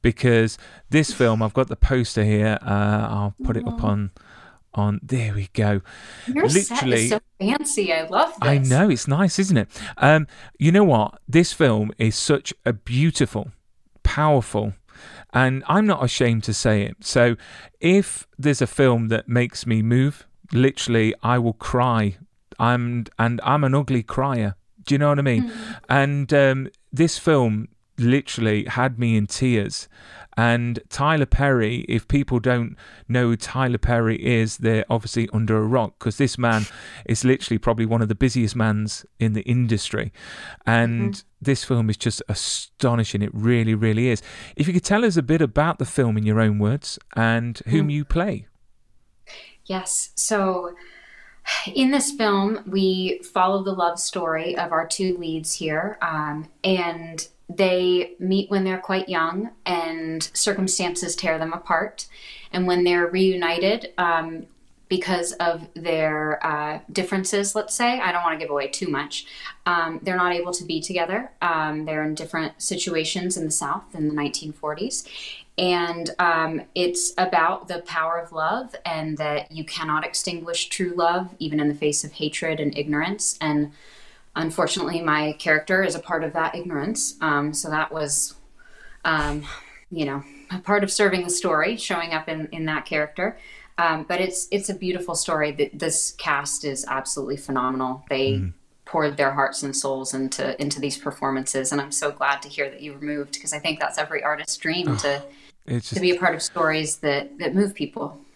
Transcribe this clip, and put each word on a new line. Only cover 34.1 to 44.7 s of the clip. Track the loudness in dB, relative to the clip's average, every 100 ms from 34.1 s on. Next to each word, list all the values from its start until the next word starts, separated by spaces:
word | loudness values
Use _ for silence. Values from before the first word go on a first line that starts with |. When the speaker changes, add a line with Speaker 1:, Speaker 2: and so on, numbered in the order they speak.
| 0 2
Speaker 1:
is, | 2 2 0
they're | 0 2 2
obviously | -2 0 -2 0
under | 0 2 2
a | 4
rock, | 2 0 _
'cause | -4 0
this | 0 2
man | 2 2 0 -8 -18 -16 -4
is | 2
literally | 4 2 2 0
probably | 0 0 2
one | 2
of | 0
the | 2
busiest | 2 2 0 2
mans | 0 2 -2 -6 -14 _
in | 0
the | 0
industry. | 0 2 2 0 0 -4 -4 -8 -18 -16 -16 -8 0
And | 2 4 2 -2
Speaker 2:
Mm-hmm. | -2 -12 _
Speaker 1:
this | 0 0
film | 2 2 2
is | 0
just | -2 -4 -4
astonishing. | -4 -4 -6 -8 _ 2 2 0 0
It | -2 0
really, | 2 2 2 2
really | 2 2 2
is. | 0 -4 -18 -18 -2
If |
you | 2